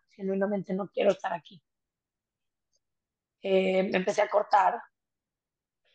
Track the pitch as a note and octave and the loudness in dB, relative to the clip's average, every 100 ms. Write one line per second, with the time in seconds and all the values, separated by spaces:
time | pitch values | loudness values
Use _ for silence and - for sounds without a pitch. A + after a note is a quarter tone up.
0 | _ - F#3+ G3 G3 G3+ F#3+ F#3+ F3+ - | _ -10 -6 -2 -2 -4 -4 -6 -6 -2
1 | - - F#3+ E3+ - F#3 _ _ _ _ | 0 0 -4 -10 -12 -20 _ _ _ _
2 | _ _ _ _ _ _ _ _ _ _ | _ _ _ _ _ _ _ _ _ _
3 | _ _ _ _ G3 F#3+ F#3+ F#3 G3+ F#3+ | _ _ _ _ -2 0 2 0 0 -2
4 | F#3 G3+ G#3 G3+ - G#3 F#3 A#3 - _ | 0 2 2 2 2 4 4 0 -8 _
5 | _ _ _ _ _ _ _ _ _ | _ _ _ _ _ _ _ _ _